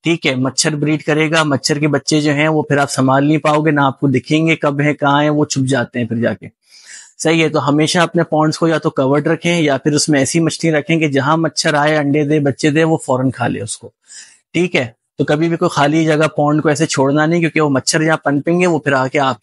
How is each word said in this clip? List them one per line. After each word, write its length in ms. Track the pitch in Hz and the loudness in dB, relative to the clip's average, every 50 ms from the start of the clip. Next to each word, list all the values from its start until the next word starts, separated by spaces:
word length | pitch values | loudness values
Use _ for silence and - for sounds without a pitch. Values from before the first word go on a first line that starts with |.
| _ | _
ठीक 220 | 160 170 165 - | -2 -2 0 0
है, 80 | 156 131 127 | -2 0 0
मच्छर 380 | 131 131 127 - - 160 151 | -2 -2 -2 -2 -2 -2 -2
breed 260 | 147 147 147 156 147 | -2 -2 -2 -2 -2
करेगा, 420 | - - 151 151 160 151 165 165 156 | 0 0 0 2 2 2 2 0 2
मच्छर 340 | 151 139 131 - - 156 147 | 0 -2 -2 -2 -2 -2 0
के 80 | 151 151 | 0 0
बच्चे 320 | 143 139 - - 156 151 | 0 -2 -2 0 0 0
जो 120 | 147 151 | 2 0
हैं 160 | 143 143 151 156 | 0 2 0 0
वो 180 | 156 151 147 151 | 0 0 0 0
फिर 100 | 143 143 | 0 0
आप 100 | 143 139 | 0 -2
संभाल 340 | - - 131 131 131 139 139 | -2 -2 0 2 2 2 2
नहीं 140 | 147 156 156 | 2 0 2
पाओगे, 300 | - 156 151 156 151 160 | 2 0 0 2 2 2
ना 160 | 147 147 139 | 2 2 2
आपको 220 | 135 131 _ - 143 | 0 0 _ -2 0
दिखेंगे 480 | 127 123 - - 151 156 160 165 160 | 0 0 0 0 0 2 2 2 0
कब 240 | - - 147 143 139 | 0 0 -2 0 0
हैं, 140 | 143 151 143 | 0 0 0
कहाँ 260 | - - 143 143 143 | 0 0 2 2 2
हैं, 80 | 147 151 | 2 2
वो 140 | 147 147 147 | 2 0 0
छुप 200 | 143 - 139 135 | 0 0 -2 0
जाते 320 | 127 135 127 120 - - 123 | 0 0 -2 -2 -4 -4 -6
हैं 80 | 120 110 | -4 -2
फिर 100 | 117 117 | -2 -2
जाके, 300 | 117 110 107 - - 117 _ _ _ _ - - - - - - - - _ - | -2 -2 -4 -6 -12 -20 _ _ _ _ -20 -20 -20 -20 -20 -20 -20 -20 _ -4
सही 220 | - 156 165 165 | -2 0 2 2
है। 80 | 160 151 | 0 0
तो 80 | 151 151 | 0 -2
हमेशा 420 | 127 143 143 151 156 147 - 180 | 0 0 0 0 0 0 0 0
अपने 200 | 165 165 - 170 160 | 0 0 0 -2 -2
ponds 320 | - 165 156 156 156 151 | 0 0 0 0 0 0
को 120 | - 170 165 | 0 0 0
या 100 | 160 151 | 0 0
तो 120 | - 156 | -2 -2
covered 360 | - - 135 131 139 151 143 170 | -2 0 0 2 0 0 0 0
रखें 320 | 165 151 - 175 175 170 | -2 0 0 -2 0 0
या 160 | 156 147 135 127 | 0 0 0 0
फिर 160 | - 156 147 | -2 -2 0
उसमें 260 | 147 - - 151 135 | 0 0 0 0 0
ऐसी 200 | 135 - - 170 | 0 0 0 0
मछली 300 | 165 156 - - - 165 | 0 0 -2 -2 -2 0
रखें 280 | 156 147 139 - 165 160 | 0 0 0 0 0 0
कि 80 | 139 143 | 0 0
जहां 260 | 135 135 127 143 160 160 | 0 0 0 0 0 0
मच्छर 360 | 165 156 - - - 165 151 | 0 -2 -4 -2 -2 0 0
आए, 200 | 147 143 151 156 | 0 0 0 0
अंडे 280 | 151 143 143 143 151 151 | 0 0 0 0 0 0
दे, 140 | 143 151 156 | 0 0 0
बच्चे 300 | 143 143 - - - 156 | 0 -2 -2 0 -2 0
दे, 140 | 143 156 160 | 2 2 2
वो 180 | 160 160 - - | 2 0 -2 0
फौरन 240 | - 131 123 131 135 | -2 -2 0 0 -2
खा 160 | - - 117 | -2 -2 -4
ले 140 | 101 101 98 | -4 -4 -6
उसको, 320 | 104 113 - - - 110 _ _ _ _ - - - - - _ _ _ - | -8 -10 -12 -14 -14 -20 _ _ _ _ -20 -20 -20 -20 -20 _ _ _ -2
ठीक 200 | 156 180 175 - | -2 -2 0 0
है। 200 | 165 123 120 - _ _ _ _ - | -2 -2 -2 -8 _ _ _ _ -6
तो 60 | 143 | -2
कभी 240 | - 151 147 165 170 | 0 0 0 0 -2
भी 80 | 175 | 0
कोई 120 | 170 180 165 | 0 -2 -2
खाली 320 | - 147 143 147 151 165 160 | 0 0 0 2 2 2 2
जगह 200 | 160 156 151 156 151 | 2 2 0 0 -2
pond 340 | - - 147 147 147 151 | 0 -2 0 0 0 2
को 80 | 139 160 | 2 0
ऐसे 160 | 147 135 165 | 0 0 -2
छोड़ना 380 | - - - 131 139 143 151 156 | -2 0 0 0 2 2 2 2
नहीं, 140 | 156 170 175 | 2 2 0
क्योंकि 200 | 165 156 - 156 | 0 0 0 0
वो 80 | 156 147 | 0 2
मच्छर 340 | 135 127 - - - 160 156 | 0 0 0 0 0 0 2
जहाँ 160 | 160 160 151 _ | 0 0 0 _
पनपेंगे 420 | 143 139 143 139 170 170 180 180 | -2 -2 0 0 0 0 2 2
वो 120 | 180 165 143 | 2 0 0
फिर 160 | - 147 139 | 0 0 0
आके 240 | 131 127 131 - 147 | 0 0 0 -2 0
आप 180 | 139 131 123 - | 0 0 -2 -2